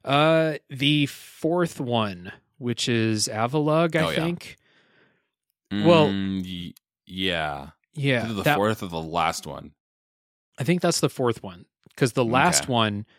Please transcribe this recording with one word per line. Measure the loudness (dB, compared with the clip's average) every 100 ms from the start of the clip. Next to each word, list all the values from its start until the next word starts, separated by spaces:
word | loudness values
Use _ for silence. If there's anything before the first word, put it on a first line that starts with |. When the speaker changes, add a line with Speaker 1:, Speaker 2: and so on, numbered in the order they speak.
| 0
Speaker 1:
Uh, | 2 4 4 2 -2 -10
the | -2 2 2 0
fourth | -4 -20 -6 -2 0 -2 -4
one, | -2 0 -2 -4 -14 -18 _ _
which | -6 -4 0
is | 0 2 0 -2
Avalugg, | -2 -2 0 0 2 2 0
I |
Speaker 2:
Oh, | 0
yeah. | 0
Speaker 1:
think. | -2 -4 -10 -20 _ _ _ _ _ _ _ _ _ _ _
Well | 0 6 6 6
Speaker 2:
Mm, | 2 -2 -4
y-, | -6 -8 -10 -14 _ _ -16
yeah. | -6 -2 -2 -4 -6 -12 -18 _
Speaker 1:
Yeah, | -6 -2 0 -2
Speaker 2:
Either | -2
the |
Speaker 1:
that | 0 0
Speaker 2:
fourth | 0 -2
or | -6
the | -8
last | -4 -2 0 -2 -8
one. | -12 -14 -20 _ _ _ _ _ _ _ -6
Speaker 1:
I |
think | 0 2
that's | 2 2
the | 0
fourth | 0 0 -2
one, | -6 -16 -20 _ _ -2
'cause | 0
the | 2
last | 2 4 4 2
Speaker 2:
Okay. | 2
Speaker 1:
one | 2 2 0 -8